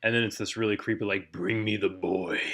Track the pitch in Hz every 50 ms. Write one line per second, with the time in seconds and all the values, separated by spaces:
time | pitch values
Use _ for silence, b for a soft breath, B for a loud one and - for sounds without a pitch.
0 | - 113 117 117 117 107 - - 107 95 - 110 113 107 104 101 - - 113 110
1 | 113 101 98 98 95 - - 82 87 92 110 110 107 107 107 104 98 95 95 95
2 | 90 87 92 95 92 87 - - - -